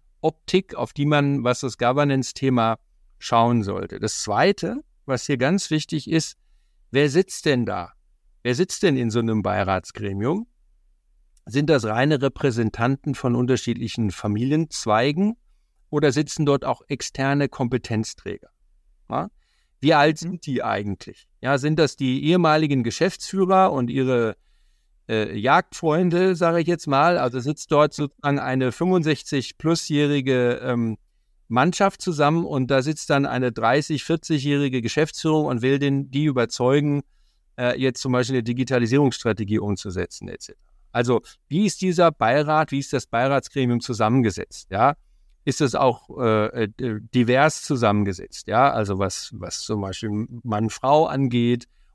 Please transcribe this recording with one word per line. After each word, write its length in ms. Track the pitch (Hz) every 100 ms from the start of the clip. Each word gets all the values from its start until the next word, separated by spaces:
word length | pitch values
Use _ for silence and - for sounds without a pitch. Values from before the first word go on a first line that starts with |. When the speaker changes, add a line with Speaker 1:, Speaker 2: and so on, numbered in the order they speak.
| _ _
Speaker 1:
Optik, 540 | 160 - - 190 190 -
auf 180 | -
die 120 | - 143
man, 380 | 147 143 139
was 160 | 120 123
das 180 | 135 -
Governance-Thema 1000 | 120 135 143 135 127 - 135 123 113 113 _ _ _ _
schauen 440 | - 120 117 120
sollte. 360 | 98 98 98 101
Das 220 | 104 -
Zweite, 560 | - 104 170 202 175 240 - _ -
was 200 | 127 -
hier 120 | 135
ganz 320 | 127 190 -
wichtig 400 | 156 - 156 -
ist, 280 | 160 - - _ _ _ _ _
wer 180 | 131 147
sitzt 360 | 143 190 - 165
denn 200 | 127 107
da? 260 | 98 87 _ _ _ _ _
Wer 120 | 120 123
sitzt 280 | 190 -
denn 120 | 185 135
in 160 | 120
so 80 | 113
einem 240 | 113 110
Beiratsgremium? 1040 | 98 98 95 95 - - 104 98 113 185 240 _ _ _ _ _ _ _ _ _ -
Sind 240 | 113 151
das 140 | 147
reine 380 | 110 110 139 147
Repräsentanten 920 | 135 - 139 117 113 - 117 139 - 131
von 200 | 127 120
unterschiedlichen 760 | 127 131 - 117 113 - 107
Familienzweigen 1200 | - 107 104 127 151 160 - - 107 131 151 202 226 _ _ _ _ _
oder 240 | 147 147
sitzen 320 | 131 147 - 147
dort 180 | 139
auch 180 | 131 127 _
externe 640 | 135 - - 135 143 139
Kompetenzträger? 1000 | - 123 127 - 110 110 - 98 92 - _ _ _ _ _ _
Ja? 200 | 117 - - _ _ _ _
Wie 140 | 139 156
alt 260 | 151 156
Speaker 2:
Mhm. 80 | 165
Speaker 1:
sind 160 | 180 -
die 180 | 131
eigentlich? 640 | 113 101 101 98 - - _ _
Ja, 160 | 123 139
sind 220 | 143 156
das 160 | 151 -
die 300 | 135 131 147
ehemaligen 580 | 180 165 156 156 139
Geschäftsführer 920 | 117 - 185 - - 190 185 190 190
und 160 | 147 120
ihre, 480 | 120 131 127 113 101 _ _ _ _ _ _ -
äh, 260 | 110 107 113
Jagdfreunde, 1000 | 113 156 - - 165 156 180 170 185 175
sage 260 | 170 170
ich 60 | 165
jetzt 180 | 170 -
mal? 320 | 139 160 175
Also 220 | 131 127
sitzt 320 | 123 156 -
dort 220 | 147 151
sozusagen 440 | - 143 - 147 143
eine 340 | 131 131 127
fünfundsechzig 840 | - 175 185 156 143 - 143 - -
plus-jährige, 1040 | 156 165 - 147 147 147 131 127 120 127
ähm, 340 | 127 120 117 107 _ _ _ _ _
Mannschaft 540 | 117 151 180 196 -
zusammen 440 | - 151 147 165 175
und 240 | 143 123
da 140 | 135
sitzt 260 | 131 156 -
dann 160 | 143 139
eine 260 | 123 127
dreißig, 520 | 113 113 135 151 151
vierzigjährige 800 | - 160 - 156 139 143 143 127
Geschäftsführung 640 | 117 - 160 - 160 156 151
und 160 | 123
will 160 | 127 139
den, 320 | 139 139 135
die 140 | 135 151
überzeugen, 760 | 127 117 - 123 143 147 143 - _ _ _ _ -
äh, 200 | 123 127
jetzt 240 | 131 123
zum 100 | 135
Beispiel 240 | 123 117 131
eine 80 |
Digitalisierungsstrategie 1120 | 113 120 123 131 117 135 147 - 117 104 101 104
umzusetzen, 720 | 101 101 101 90 85 - 92
et 140 | 90
cetera. 180 | - - _ _ _
Also, 280 | 117 120 117 - - _
wie 160 | 151 208
ist 160 | -
dieser 300 | 185 175 170
Beirat, 600 | 156 110 139 151 156 156
wie 80 | 135
ist 140 | 135
das 140 | 135 -
Beiratsgremium 720 | 117 131 139 - - 127 120
zusammengesetzt, 840 | - 107 110 127 117 90 - - -
ja? 240 | 95 123 147 _ _ _ _
Ist 160 | - 131
es 140 | 139
auch, 340 | - 131 113 _ -
äh, 460 | 120 107 107 123 107
äh, 340 | - 127 107 113 127
divers 480 | 117 127 156 -
zusammengesetzt, 840 | - 135 113 104 101 92 - - -
ja? 240 | 107 139
Also 280 | 117 101 98
was, 320 | 95 - -
was 280 | 110 98 -
zum 200 | - 107
Beispiel 460 | 95 92 113 104 117 120
Mann-Frau 640 | 117 107 110 - 131 151 160
angeht 580 | 139 135 120 120 120 - _ _